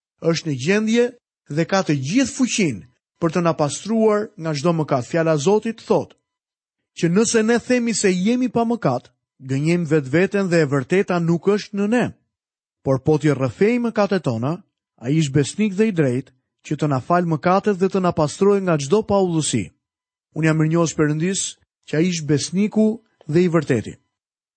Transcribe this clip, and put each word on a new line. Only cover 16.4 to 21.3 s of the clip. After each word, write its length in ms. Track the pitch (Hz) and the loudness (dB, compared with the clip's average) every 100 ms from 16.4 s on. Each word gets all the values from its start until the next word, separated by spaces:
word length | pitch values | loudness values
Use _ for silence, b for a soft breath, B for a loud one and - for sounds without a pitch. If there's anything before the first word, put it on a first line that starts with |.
| _ _ - | _ _ -8
që 120 | 147 | -4
të 100 | 151 | 0
na 120 | 131 | -2
fal 240 | - 175 175 | 2 0 2
mëkatet 500 | 156 175 190 214 190 | 0 2 2 2 0
dhe 80 | 190 | 0
të 100 | 190 | 0
na 120 | 180 165 | 0 0
pastrojë 480 | 151 - 202 202 | -2 2 2 2
nga 140 | 185 156 | 0 -2
çdo 240 | 139 202 | 0 -2
paullësi. 640 | 214 202 185 160 147 117 85 _ _ _ _ _ _ - | 2 0 2 0 -2 -4 -4 _ _ _ _ _ _ -2
Unë 120 | 160 | 0
jam 120 | 156 | 2
mirënjohës 340 | 156 165 160 - | 2 2 0 0
Perëndis 460 | 151 151 175 | -2 0 -2